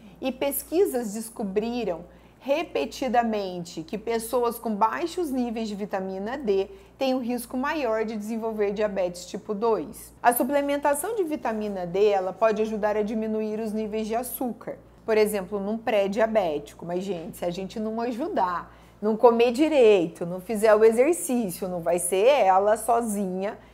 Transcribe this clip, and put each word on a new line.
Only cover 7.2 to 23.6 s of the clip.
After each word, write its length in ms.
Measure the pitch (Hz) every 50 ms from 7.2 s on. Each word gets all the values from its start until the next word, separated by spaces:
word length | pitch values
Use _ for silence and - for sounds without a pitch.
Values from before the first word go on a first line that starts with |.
| 240 233 247 233 240 - -
maior 480 | 254 262 285 330 311 269 226 220 220 220
de 100 | 214 233
desenvolver 560 | 208 208 214 233 220 226 226 226 214 202 196
diabetes 560 | 190 220 208 208 196 196 180 180 175 - -
tipo 260 | - - 202 - -
dois. 600 | 214 196 226 233 214 180 147 - - - - - - -
A 100 | - 240
suplementação 840 | 247 - 285 254 285 285 285 285 285 285 285 294 285 285 - 415 466
de 80 | 427 349
vitamina 640 | 302 302 247 - 240 220 214 214 208 196 185 180 170
D, 180 | 175 190 208
ela 260 | 208 202 190 185 185
pode 300 | 175 - 226 220 214 208
ajudar 340 | 220 220 220 208 208 208 208
a 60 | 214
diminuir 560 | 208 202 247 220 220 220 214 220 220 214 214 220
os 140 | 226 214
níveis 340 | 202 214 220 208 208 220 220
de 80 | 208 220
açúcar, 640 | 233 247 - - - 269 240 214 - - - - - - - - - -
por 140 | 226 220 214
exemplo, 400 | 214 208 208 202 185 180 208 196
num 180 | 196 202 220
pré-diabético. 1080 | 226 226 247 220 202 196 196 202 240 220 220 220 220 185 165 147 147 147 - - - 175
Mas, 160 | 170 175 180
gente, 360 | 190 196 185 165 160 220 - -
se 60 | 185
a 60 | 175
gente 300 | 170 190 190 180 - 226
não 200 | 214 220 220 226
ajudar, 720 | 233 247 240 214 311 427 381 240 185 - 175 165 - - - - - - - -
não 160 | 202 214 220 214
comer 340 | - 240 233 226 233 254
direito, 720 | 233 247 311 311 311 269 240 214 208 185 165 170 - - 175
não 160 | 170 180 185
fizer 340 | 175 - 226 208 214 220 214
o 80 | 214
exercício, 840 | 220 226 226 233 254 311 349 - - - 254 240 226 180 165 - 196 180
não 140 | 180 175
vai 160 | 165 170 175 175
ser 280 | - - 190 185 208
ela 480 | 254 294 - 190 190 185 190 202 208 220 226
sozinha 800 | - - 233 233 240 220 202 202 202 185 180 185 196 208 - -